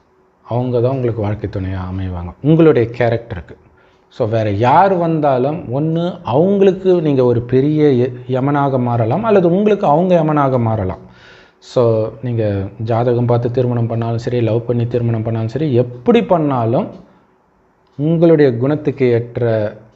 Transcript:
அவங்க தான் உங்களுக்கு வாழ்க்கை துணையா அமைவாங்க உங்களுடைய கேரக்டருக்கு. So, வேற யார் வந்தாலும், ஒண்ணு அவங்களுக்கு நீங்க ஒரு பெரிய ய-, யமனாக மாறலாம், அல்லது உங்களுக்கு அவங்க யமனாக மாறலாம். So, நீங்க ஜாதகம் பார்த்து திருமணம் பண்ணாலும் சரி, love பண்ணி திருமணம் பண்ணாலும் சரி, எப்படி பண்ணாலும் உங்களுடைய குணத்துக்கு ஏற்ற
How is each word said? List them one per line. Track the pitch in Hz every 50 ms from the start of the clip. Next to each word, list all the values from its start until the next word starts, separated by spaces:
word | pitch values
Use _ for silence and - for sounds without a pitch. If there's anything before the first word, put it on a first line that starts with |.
| _ _ _ _ _ _ _ _ _ -
அவங்க | 113 120 123 127 123 123
தான் | 113 123
உங்களுக்கு | 117 131 123 120 107 107
வாழ்க்கை | 104 104 104 104 - 101
துணையா | - 101 95 92 95 95
அமைவாங்க | 92 92 92 95 95 92 90 87 87 87 - -
உங்களுடைய | - 139 160 160 170 156 143 123 113 110 - -
கேரக்டருக்கு. | 123 117 120 113 - - - 87 - - - - _ _ _ _ _ _ _ _ _ _
So, | _ - 131 107
வேற | 107 113 110 107
யார் | 101 98 120 123 143 165 190 202 190
வந்தாலும், | 175 170 165 160 156 147 147 135 123 123 143 156 175 - - 117 139
ஒண்ணு | 156 160 160 165 170 175 - - -
அவங்களுக்கு | - 117 139 170 190 202 202 190 196 180 185 185 185 180 175
நீங்க | 156 151 139 131 127
ஒரு | 123 120 117
பெரிய | 113 - 131 131 135 147 156 151 151
ய-, | 147 135 120 135 135 123 123 - -
யமனாக | 127 127 131 143 143 143 139 139 131 127
மாறலாம், | 123 120 120 117 117 110 127 180 226
அல்லது | 226 208 196 175 170
உங்களுக்கு | 170 190 214 214 208 196 202 156
அவங்க | 143 156 180 185 180 170 156
யமனாக | 156 151 151 143 135 131 123
மாறலாம். | 117 113 110 107 98 92 95 - - - - - - - - - - _ _ _
So, | _ - - 131 120 117 113 110 107 113 113 -
நீங்க | - 123 120 113 110 104 101 98 95 98 - - 113
ஜாதகம் | 110 117 113 127 127 120 120 123
பார்த்து | 120 120 120 120 120
திருமணம் | 120 131 123 123 120 120 117 117
பண்ணாலும் | 120 117 117 117 117 113
சரி, | - 131 120 123
love | 117 110 107 117 117
பண்ணி | - 123 120 117 117
திருமணம் | 123 123 117 117 113 110 107
பண்ணாலும் | 117 113 113 110 110
சரி, | - 175 160 151 127
எப்படி | 117 123 123 - - - - 220 233 208
பண்ணாலும் | - 185 165 156 147 135 123 117 113 120 156 220 214 - - - _ _ _ _ _ _ _ _ _ _ _ _ _ _ _ _ _ _ -
உங்களுடைய | 139 156 170 165 175 165 165 151 147 135 120 117
குணத்துக்கு | 123 135 151 151 151 147 123 - 131 123
ஏற்ற | 117 113 117 120 - 123 120 117 110 110 107 107 - - - - _